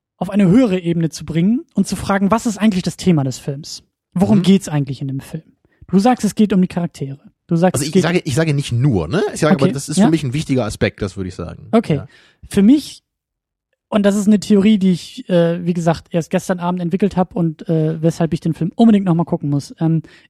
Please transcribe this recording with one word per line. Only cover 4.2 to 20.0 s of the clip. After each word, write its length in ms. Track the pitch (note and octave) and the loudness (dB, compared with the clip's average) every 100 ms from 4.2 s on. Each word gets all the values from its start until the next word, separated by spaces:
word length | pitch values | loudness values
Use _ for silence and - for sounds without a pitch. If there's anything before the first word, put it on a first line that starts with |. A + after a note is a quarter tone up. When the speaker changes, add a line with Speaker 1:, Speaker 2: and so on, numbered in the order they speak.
| G3+ G#3 | 2 4
Speaker 2:
Mhm. 40 | |
Speaker 1:
geht's 240 | F3 G3 - | 4 2 2
eigentlich 340 | D3+ C3+ C3 | -4 -4 -6
in 60 | C3+ | -8
dem 120 | C3+ | -8
Film? 220 | - D#3+ - _ _ _ - | -10 -16 -16 _ _ _ -2
Du 100 | F#3 | 2
sagst, 260 | A3+ B3 G#3 | 2 0 -2
es 100 | - | 0
geht 160 | G#3 | 2
um 80 | G3 | 2
die 60 | F#3 | 0
Charaktere. 520 | - E3+ - C3+ C#3 - _ _ | -2 -8 -8 -12 -12 -18 _ _
Du 80 | E3 | 0
sagst, 200 | F3+ - | 0 0
Speaker 2:
Also 80 | |
Speaker 1:
es 40 | D3 | 0
Speaker 2:
ich 60 | |
Speaker 1:
geht 100 | F#3 | 0
Speaker 2:
sage, 180 | E3 F3+ | 2 -2
ich 120 | E3 B2+ | -2 -2
sage 180 | D#3+ | 0
nicht 180 | C#3+ - | -2 -2
nur, 360 | A#2 C#3+ G2+ D#2 | 0 2 0 -2
ne? 160 | D#3+ G#4+ | -2 -4
Ich 60 | - | -2
sage 160 | D#3 D3+ | 2 2
Speaker 1:
Okay, 80 | F#3 | 2
Speaker 2:
aber, 80 | |
das 160 | C#3 - | -2 -4
ist 80 | D#3 | 2
Speaker 1:
ja. 80 | A3+ | 2
Speaker 2:
für 60 | |
mich 120 | D#3+ | 2
ein 100 | C#3 | -2
wichtiger 320 | C#3 D#3 B2+ G#2+ | -4 -2 -2 -2
Aspekt, 360 | - G#2+ - | -2 -4 -2
das 160 | G2 G2 | -8 -8
würde 120 | F#2 | -10
ich 60 | - | -10
sagen. 340 | E2+ - G#2 | -12 -14 -2
Speaker 1:
Okay. 240 | A3+ - C#3+ | 0 0 -4
Speaker 2:
Ja. 120 | - _ _ _ - | -6 _ _ _ -4
Speaker 1:
Für 140 | - | 2
mich, 400 | G3+ D4 - - _ _ _ _ _ _ _ _ _ | 4 4 0 -16 _ _ _ _ _ _ _ _ _
und 180 | G#3+ G3+ | 0 0
das 100 | G3+ | 2
ist 120 | G3+ | 2
eine 120 | G#3+ | 2
Theorie, 380 | - G3+ G3+ G#3+ | 4 2 4 4
die 140 | F#3 | 2
ich, 360 | E3+ - - - | 0 -4 -16 -2
äh, 360 | F3+ E3+ F3 F3 | 0 2 -2 -4
wie 80 | |
gesagt, 360 | F3+ E3 D#3 - | -2 0 -2 -4
erst 180 | F3 D3+ | -6 -4
gestern 300 | F#3 - F3+ | -4 -4 -6
Abend 220 | F3 F3+ | -4 -4
entwickelt 360 | F3 F3 G3 F3+ | -4 -2 0 0
hab 160 | F#3 - | -2 -2
und, 320 | E3 D#3 - | -4 -4 -4
äh, 340 | D#3+ D#3 D#3+ | -2 0 0
weshalb 300 | D#3+ - D#3+ | -2 0 -2
ich 60 | E3 | -2
den 140 | F3 | -4
Film 180 | - E3 - | -4 -6 2
unbedingt 300 | A3+ G3+ G3 | 4 4 2
noch 100 | E3 | 0
mal 80 | |
gucken 260 | E3 E3+ D3 | 0 -4 -2
muss. 240 | C#3+ - - | -4 -4 -4
Ähm, 240 | D#3+ E3 | -2 0